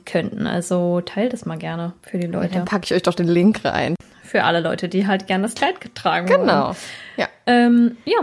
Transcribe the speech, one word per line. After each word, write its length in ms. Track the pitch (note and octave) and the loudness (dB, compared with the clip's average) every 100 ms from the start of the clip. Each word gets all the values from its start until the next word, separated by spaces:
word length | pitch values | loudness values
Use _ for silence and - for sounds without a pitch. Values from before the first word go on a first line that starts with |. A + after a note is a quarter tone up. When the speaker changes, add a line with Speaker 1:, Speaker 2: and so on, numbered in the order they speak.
| - | -4
Speaker 1:
könnten. 400 | E3+ - - - | -2 -2 -4 -4
Also 560 | F3 E3+ F3+ F3 F3 | -4 -2 0 0 -2
teilt 320 | F3 G3 B3 | -2 -4 -4
es 120 | B3 E3 | -4 -8
mal 100 | D#3+ | -8
gerne 360 | E3 E3 E3+ - | -8 -6 -8 -10
für 160 | - F#3 | -8 -6
die 80 | F3 | -4
Speaker 2:
Ja, 60 | |
Speaker 1:
Leute. 200 | F3 F3 F#3 | -4 -2 -4
Speaker 2:
dann 100 | F3+ | -2
pack 180 | G3+ - | -4 -2
ich 80 | |
euch 80 | F3+ | 0
doch 120 | G3 F3 | 0 0
den 120 | E3+ | 2
Link 360 | F3 G3 - - | 4 4 2 -2
rein. 300 | - C3 F3 - _ | -2 -2 -6 -10 _
Speaker 1:
Für 200 | - G#3 | -4 0
alle 160 | E3 E3+ | 2 0
Leute, 280 | D#3+ E3+ F3 | -2 -4 -4
die 180 | F#3 G3+ | -2 0
halt 180 | G3 F#3+ | -2 -2
gerne 160 | F#3+ | -2
das 120 | A3 - | -2 -2
Kleid 260 | C#4+ - | -2 -2
getragen 480 | - - F3 E3 F3+ | -10 -6 -2 0 2
haben. 100 | C5+ | 4
Speaker 2:
Genau. 340 | E4+ D3 C3+ F#3 - - - - | 4 2 0 -4 -14 -18 -10 -6
Ja. 100 | - - - | -6 -4 2
Speaker 1:
Ähm, 500 | A#3+ A#3+ A#3+ A#3 - D#4 | 4 6 6 4 0 -2
ja, 140 | A4 | -2